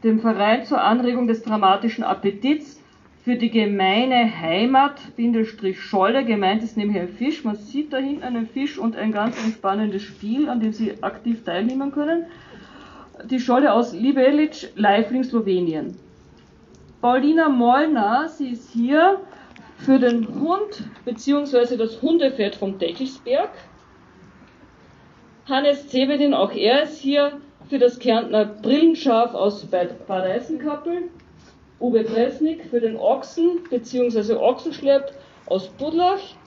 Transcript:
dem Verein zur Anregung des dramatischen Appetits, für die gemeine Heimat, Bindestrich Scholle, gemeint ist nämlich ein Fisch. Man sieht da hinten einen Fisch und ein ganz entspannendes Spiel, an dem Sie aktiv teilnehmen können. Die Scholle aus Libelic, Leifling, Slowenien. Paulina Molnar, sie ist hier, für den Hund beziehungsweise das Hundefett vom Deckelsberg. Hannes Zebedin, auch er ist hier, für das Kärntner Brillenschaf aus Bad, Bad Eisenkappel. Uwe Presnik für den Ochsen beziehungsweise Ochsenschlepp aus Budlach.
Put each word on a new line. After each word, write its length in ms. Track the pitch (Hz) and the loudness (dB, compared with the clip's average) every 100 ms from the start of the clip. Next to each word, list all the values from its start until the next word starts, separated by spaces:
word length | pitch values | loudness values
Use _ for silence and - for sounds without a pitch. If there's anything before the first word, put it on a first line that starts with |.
dem 180 | 226 220 | 2 2
Verein 440 | 226 196 208 240 | 2 2 2 2
zur 160 | - 294 | 0 0
Anregung 440 | - 233 240 247 240 | 2 2 0 0 0
des 160 | 226 | -2
dramatischen 600 | 226 214 196 196 226 233 | -2 2 4 4 0 -2
Appetits, 760 | - 196 196 202 262 302 - - - _ _ _ | -4 -2 -2 -2 -2 -2 -4 -20 -20 _ _ _
für 120 | - 240 | -4 -2
die 140 | 226 | 0
gemeine 920 | 220 208 202 190 208 262 247 226 165 | 2 0 2 2 2 2 4 2 0
Heimat, 540 | 160 175 233 269 285 285 - - | -2 0 4 4 4 0 -16 -4
Bindestrich 640 | 233 226 220 - 190 190 | 0 0 -2 -2 -4 -4
Scholle, 440 | - 202 190 262 | -4 2 2 2
gemeint 380 | 233 208 190 220 | 0 0 2 0
ist 160 | 220 - | -2 -4
nämlich 200 | 208 196 | -2 -2
ein 100 | 175 | -4
Fisch. 360 | - 262 311 | -4 -4 -2
Man 120 | 226 208 | -6 -6
sieht 360 | - 269 302 | -6 -6 -4
da 60 | 262 | -4
hinten 240 | 269 294 | -4 -6
einen 240 | 254 233 226 | -6 -6 -6
Fisch 320 | 262 285 - | -4 -6 -4
und 180 | 226 220 | -4 -2
ein 160 | 220 | -2
ganz 240 | 214 220 233 | 0 -2 -2
entspannendes 580 | 220 220 196 202 208 190 | -6 -4 -2 -2 -2 -4
Spiel, 460 | - - 208 254 294 | -10 -12 -6 -2 -2
an 120 | 247 | 0
dem 120 | 220 | -2
Sie 300 | 208 220 - | -2 -4 -4
aktiv 420 | - - 240 226 | -8 -6 -6 -6
teilnehmen 480 | - 170 226 262 277 | -4 -2 -2 -2 -4
können. 320 | 285 294 339 330 - - - - - - - - - - | -2 0 -2 -4 -14 -20 -20 -20 -20 -20 -20 -20 -20 -4
Die 120 | 254 | -2
Scholle 320 | 254 247 285 | 2 4 4
aus 180 | 226 233 | 2 0
Libelic, 760 | 175 254 269 262 294 302 - - - | -2 0 4 4 4 0 -2 -16 0
Leifling, 480 | 208 202 220 254 | 2 2 2 -2
Slowenien. 720 | 254 233 196 180 175 156 156 180 - - - - - - - - - - | -2 -2 0 0 0 -4 -8 -12 -20 -20 -20 -20 -20 -20 -20 -20 -20 -2
Paulina 460 | 240 254 285 320 311 | 2 2 4 4 4
Molnar, 800 | 262 240 262 311 269 202 240 320 | 4 4 4 4 2 2 0 -2
sie 220 | - 269 | -6 -8
ist 200 | 233 - | -8 -8
hier, 460 | 233 240 294 359 392 - - - - - - | -4 2 4 4 2 -6 -20 -20 -20 -20 -8
für 200 | - 262 | 2 4
den 420 | 247 233 214 - | 4 2 -2 -4
Hund 440 | 302 381 415 - - - | -2 -2 -2 -8 -16 -12
beziehungsweise 720 | - 226 - 285 285 254 240 247 | -10 -6 0 0 2 2 2 0
das 260 | 226 - | -4 -2
Hundefett 540 | 277 339 269 262 202 - | 2 4 2 0 -4 -2
vom 220 | 196 190 | -6 -4
Deckelsberg. 720 | 165 170 262 - - 277 427 - - - _ - - - - - - _ - - - - - - - - - | -6 -4 -8 -8 -2 0 0 -8 -20 -20 _ -20 -20 -20 -20 -20 -20 _ -20 -20 -20 -20 -20 -20 -20 -20 -4
Hannes 420 | 269 285 277 - | 0 2 0 -2
Zebedin, 460 | 262 262 294 285 | 0 2 2 2
auch 180 | - 196 | 2 0
er 300 | - 208 269 | 0 2 2
ist 160 | 302 - | 0 -4
hier, 420 | 269 285 285 285 - _ - | 0 2 0 -4 -20 _ -6
für 100 | 277 | 2
das 200 | 240 240 | 2 2
Kärntner 460 | 254 226 233 214 | 0 0 2 0
Brillenschaf 880 | 214 - 226 285 330 320 277 226 240 | 0 -2 0 4 4 4 2 2 2
aus 300 | - 196 208 | 0 -2 -2
Bad, 420 | - 180 180 - - | -4 -2 -2 -6 -6
Bad 180 | 190 | -4
Eisenkappel. 840 | 185 214 254 311 294 294 339 349 349 - - - - - - _ | -2 -4 -4 -6 -6 -6 -6 -6 -8 -14 -20 -20 -20 -20 -20 _
Uwe 220 | 247 226 | 0 0
Presnik 640 | 220 226 254 - 311 330 - | 0 0 -2 0 -2 -4 -4
für 120 | 240 | -2
den 160 | 226 220 | -2 -2
Ochsen 640 | 202 269 - - 339 339 - | 0 0 -2 0 0 0 -4
beziehungsweise 720 | 247 233 254 247 220 208 226 | -6 -4 -2 0 0 0 0
Ochsenschlepp 760 | 220 254 330 - 277 277 - - - - - | 2 0 -6 -4 2 2 0 -14 -20 -20 -4
aus 220 | 190 190 | -4 -4
Budlach. 520 | - 285 320 359 392 381 - | -10 -4 0 0 0 -6 -20